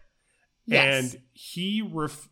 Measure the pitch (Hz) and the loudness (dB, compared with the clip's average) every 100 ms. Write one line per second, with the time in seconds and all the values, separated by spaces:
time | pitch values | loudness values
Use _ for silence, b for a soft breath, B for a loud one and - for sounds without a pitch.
0 | - _ _ _ _ _ - 139 139 135 | -14 _ _ _ _ _ 2 4 6 4
1 | 127 - _ - - 170 185 214 202 160 | 0 -6 _ -20 -12 -6 -2 -2 -4 -4
2 | 151 - - | -6 -8 -10